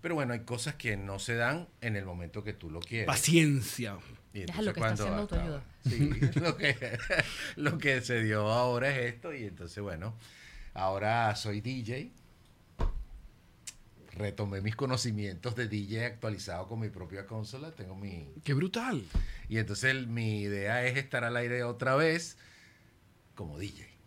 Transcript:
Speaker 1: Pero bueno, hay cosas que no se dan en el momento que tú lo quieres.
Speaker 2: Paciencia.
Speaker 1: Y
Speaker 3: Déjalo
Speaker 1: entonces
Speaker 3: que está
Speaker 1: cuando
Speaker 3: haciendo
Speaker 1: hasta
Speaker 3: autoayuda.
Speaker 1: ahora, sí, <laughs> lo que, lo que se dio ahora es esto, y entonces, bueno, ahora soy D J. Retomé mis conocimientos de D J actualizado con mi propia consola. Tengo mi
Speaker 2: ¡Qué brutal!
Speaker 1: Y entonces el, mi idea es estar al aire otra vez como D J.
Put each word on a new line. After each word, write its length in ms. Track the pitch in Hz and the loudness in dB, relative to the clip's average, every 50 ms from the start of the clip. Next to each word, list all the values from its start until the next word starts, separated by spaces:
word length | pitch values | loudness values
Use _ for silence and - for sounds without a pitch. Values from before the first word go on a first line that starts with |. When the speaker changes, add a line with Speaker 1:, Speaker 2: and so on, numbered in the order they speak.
Speaker 1:
Pero 160 | - 170 170 | -2 0 0
bueno, 160 | 156 139 120 120 | 2 2 2 0
hay 80 | 117 | -2
cosas 340 | 113 - 123 117 - 151 147 | -2 -4 -4 -2 -2 -4 -4
que 220 | - - 123 104 | -2 -2 0 0
no 240 | 101 98 98 98 98 | 0 -2 -4 -6 -6
se 160 | - - 120 | -2 -2 0
dan 320 | 117 117 120 143 165 185 - - - | 2 2 2 2 0 -4 -8 -14 -6
en 140 | - 120 107 | -2 0 0
el 100 | 101 95 | 0 -2
momento 380 | 95 87 87 87 80 - 101 101 | -2 -6 -6 -6 -6 -6 -6 -6
que 100 | 104 101 | -6 -8
tú 180 | - - 110 | -8 -8 -8
lo 100 | 78 85 | -6 -8
quieres. 260 | 85 - 117 117 107 | -6 -4 -2 -2 2
Speaker 2:
Paciencia. 920 | - 143 143 - - 160 165 160 151 143 135 110 - - - 117 107 101 95 - - - - - - - | 2 2 4 6 8 8 10 10 8 6 4 2 -2 -4 -4 -4 -4 -6 -8 -12 -14 -18 -18 -20 -14 -10
Speaker 1:
Y 60 | 104 | -8
Speaker 3:
Déjalo 300 | 95 82 - 175 214 202 | -8 -6 -4 -2 -2 -2
Speaker 1:
entonces 40 | - | 0
Speaker 3:
que 300 | - 113 113 110 104 107 | 2 2 2 2 2 0
está 0 | |
Speaker 1:
cuando 0 | |
Speaker 3:
haciendo 180 | 98 98 - 208 | 0 0 0 -2
Speaker 1:
hasta 140 | 202 175 | 0 0
Speaker 3:
autoayuda. 260 | 170 170 170 151 139 139 | 0 0 0 -4 -6 -8
Speaker 1:
ahora, 720 | - - - - 127 107 - 143 147 143 113 143 127 - | -12 -18 -2 0 0 4 4 4 4 4 4 4 4 4
sí, 60 | 156 | 4
<laughs> 0 | |
lo 160 | 160 175 - | 2 2 0
que, 420 | - - 147 139 - 131 117 104 120 - - - 170 - - - - - - - | 2 2 2 2 2 -2 -4 -4 -4 -2 0 2 2 2 0 -2 -6 -6 -8 -4
lo 240 | - 147 151 160 160 | 0 2 2 2 4
que 220 | 117 143 135 127 | 4 4 4 4
se 200 | 117 117 123 117 113 | 4 2 2 4 4
dio 260 | 110 107 107 104 107 | 4 4 4 6 6
ahora 380 | 110 120 123 123 123 120 123 139 | 6 6 6 4 4 4 2 2
es 240 | 139 131 120 120 117 | 2 2 0 -2 -4
esto, 180 | 113 - 170 151 | -6 -8 -8 -6
y 120 | 135 117 | -6 -6
entonces, 360 | 101 87 - 90 85 - 104 | -8 -8 -8 -10 -10 -8 -6
bueno, 360 | 104 101 87 80 87 110 110 113 - - - - - - - - - - - | -6 -4 -4 -4 -6 -6 -8 -8 -14 -20 -20 -20 -20 -18 -16 -14 -14 -10 -6
ahora 640 | 92 95 95 95 98 101 107 113 117 117 110 104 | 0 0 0 2 2 2 2 4 4 4 4 2
soy 240 | - - 110 101 104 | 0 -2 -2 -4 -2
D 240 | 107 123 131 131 117 | -4 -4 -6 -4 -4
J. 1000 | 104 120 131 170 254 - - - - - - - - - - - - - - - - - - - - - - - - - - - - - - - - - - - - - - - - - | -6 -6 -6 -6 -10 -14 -20 -20 -20 -20 -20 -20 -20 -20 -20 -20 -20 -4 0 0 0 0 -2 -6 -8 -12 -16 -16 -18 -20 -20 -20 -20 -20 -16 -16 -16 -16 -16 -20 -20 -20 -20 -20 -16 -8
Retomé 440 | 85 104 101 101 - 107 101 98 98 | -4 -4 -4 -2 -2 -4 -2 -2 -2
mis 140 | 95 107 110 | 0 -2 0
conocimientos 760 | - 139 131 127 120 - 123 107 104 104 101 92 85 - 123 110 | 0 0 0 0 0 0 0 -2 -2 -2 -4 -6 -6 -6 -6 -2
de 120 | 117 123 107 | -2 -2 0
D 180 | 104 104 101 95 | 0 -2 -2 -2
J 160 | 110 113 117 | -2 -2 -2
actualizado 600 | 120 117 110 - 110 104 95 - - 90 87 95 98 | -4 -4 -4 -4 -4 -4 -4 -6 -6 -6 -6 -6 -6
con 120 | 117 113 | -6 -4
mi 80 | 110 104 | -4 -6
propia 340 | - 95 92 82 92 98 98 | -6 -8 -12 -10 -10 -10 -10
consola. 440 | 98 113 110 107 107 - 131 147 160 | -8 -8 -8 -8 -8 -10 -12 -12 -12
Tengo 240 | 160 - 101 92 95 | -12 -12 -12 -12 -10
mi 340 | 98 101 98 92 85 76 69 78 80 - | -10 -8 -8 -8 -8 -10 -12 -14 -8 -2
Speaker 2:
¡Qué 80 | - 139 | 2 2
brutal! 500 | 131 170 190 - 233 233 262 226 143 101 - - - - - - - - - | 2 2 2 0 -2 -2 0 -2 -2 -4 0 2 2 2 2 -4 -8 -6 -2
Speaker 1:
Y 100 | 104 110 | 0 0
entonces 320 | 110 - 104 98 120 131 131 | 0 0 -2 0 2 2 2
el, 140 | 135 127 117 | 2 0 -2
mi 320 | 117 117 113 110 107 104 | -2 0 0 0 0 0
idea 440 | 101 101 101 101 98 101 113 123 123 | 0 -2 -2 -2 0 0 0 2 2
es 120 | 127 127 139 | 2 2 0
estar 240 | 135 135 - 123 120 | -2 0 -2 0 0
al 120 | 117 120 | 0 0
aire 260 | 120 120 120 120 123 120 | 0 0 0 0 0 -2
otra 320 | 120 120 117 - 131 131 | -2 -2 0 2 4 6
vez 420 | 139 156 160 160 170 170 - - - - - - - - - - - - - _ - - - - - _ - - | 6 6 6 4 2 -2 -6 -12 -16 -20 -20 -20 -20 -20 -20 -20 -20 -20 -20 _ -20 -20 -20 -20 -20 _ -20 -12
como 200 | - 101 80 73 78 | -10 -10 -10 -8 -8
D 100 | 90 - | -8 -10
J. 140 | - - - - - - - | -10 -14 -18 -18 -20 -20 -20